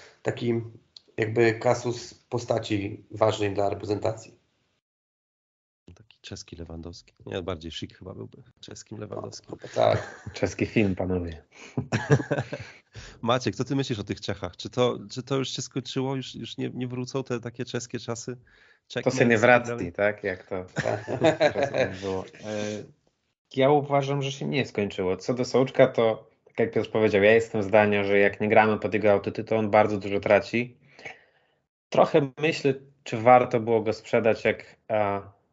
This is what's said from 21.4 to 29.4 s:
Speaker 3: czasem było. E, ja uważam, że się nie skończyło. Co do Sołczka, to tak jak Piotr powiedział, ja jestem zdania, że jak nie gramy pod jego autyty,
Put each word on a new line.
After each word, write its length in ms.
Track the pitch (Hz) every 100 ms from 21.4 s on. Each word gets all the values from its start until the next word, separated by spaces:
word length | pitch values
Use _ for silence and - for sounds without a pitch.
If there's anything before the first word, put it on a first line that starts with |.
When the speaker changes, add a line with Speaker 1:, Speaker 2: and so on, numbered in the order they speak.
| 151
Speaker 3:
czasem 380 | - 139 135 123 92
było. 220 | 98 95 - -
E, 400 | 107 107 104 104 - _ _ _ _ _ _ 131
ja 140 | 131
uważam, 520 | 147 135 143 139 143
że 100 | 135
się 140 | - 143
nie 200 | 147 -
skończyło. 500 | - 101 - 92 92
Co 180 | -
do 100 | 123
Sołczka, 420 | 120 123 131 - 127
to 440 | - 113 110 - _
tak 140 | _ -
jak 120 | 113
Piotr 200 | 117 104
powiedział, 320 | 113 110 98
ja 100 | 101
jestem 300 | 113 113 110
zdania, 420 | 98 107 104 104
że 140 | 98 101
jak 220 | 101 -
nie 80 | 107
gramy 300 | 110 110 107
pod 160 | 104
jego 180 | 101 104
autyty, 320 | 98 101 -